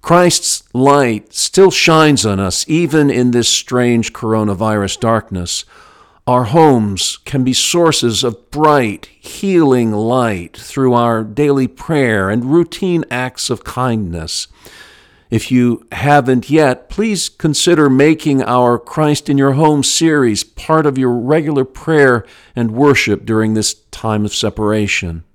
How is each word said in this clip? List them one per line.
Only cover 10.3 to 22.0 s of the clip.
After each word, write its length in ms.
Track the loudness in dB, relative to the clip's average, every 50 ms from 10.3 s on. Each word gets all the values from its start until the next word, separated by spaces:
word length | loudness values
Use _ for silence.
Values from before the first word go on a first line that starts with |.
| -4 -6 -10 -14 -18
through 380 | -20 -20 -12 -4 0 0 2 2
our 300 | 2 2 0 0 -2 -4
daily 440 | -6 -4 -2 0 0 2 0 0
prayer 600 | -4 _ -12 -8 -4 -2 0 0 0 0 0 0 -2
and 160 | -2 -4 -2
routine 580 | 0 0 0 0 -2 -6 -8 -4 -2 -2 -4 -4 -4
acts 400 | -6 -6 -6 -8 _ -10 -6 -6
of 140 | -6 -8 -8
kindness. 840 | -12 -8 -6 -4 -2 -2 -4 -4 -6 -8 -8 -8 -8 -10 -10 -10 _ _ _ _ -20 -20 -20 -20 -20 -20 _ _ _ _ _ _ _
If 200 | -4 -4 -2 0
you 360 | 0 2 2 2 0 -2 _ _
haven't 600 | -10 -4 0 2 2 2 2 2 0 0 0 0
yet, 360 | 2 2 2 2 0 -2 -8
please 400 | _ -6 -4 -4 -2 -2 -4 -6
consider 640 | -8 _ _ -4 -2 -2 0 2 2 4 4 4 4
making 540 | 4 4 4 4 2 0 0 -2 0 0 0
our 340 | 0 0 2 2 2 0
Christ 500 | -2 -4 -8 -4 -2 0 0 0 -2 -2
in 120 | -2 0 2
Your 140 | 2 2 2
Home 280 | 2 2 2 2 2
series 600 | 0 -2 -2 0 0 2 2 2 2 0 0 -2 -6
part 420 | _ _ -20 -4 0 0 2 2
of 140 | 0 0 0
your 180 | -2 0 -2
regular 480 | -2 -2 0 0 0 0 -2 -2 -2 -4
prayer 600 | -4 _ -12 -4 0 2 4